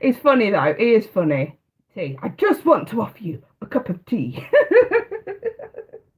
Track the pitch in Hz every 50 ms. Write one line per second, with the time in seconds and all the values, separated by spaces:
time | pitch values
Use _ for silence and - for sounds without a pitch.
0 | - 277 240 - - 294 269 254 226 202 202 165 139 151 147 - 220 240 233 220
1 | 214 - - 190 175 156 147 139 135 139 - _ _ _ _ _ _ _ _ 202
2 | 180 139 135 135 - - - - - 415 349 - - 311 320 - - - - 233
3 | - - - - 220 170 160 - _ _ _ _ - - - 262 - - 180 -
4 | _ - - 214 135 117 127 - - - - 554 571 - 339 466 494 - 392 453
5 | - - - 440 - - 403 403 - 453 440 _ - - _ - 453 _ - 440
6 | _ _ _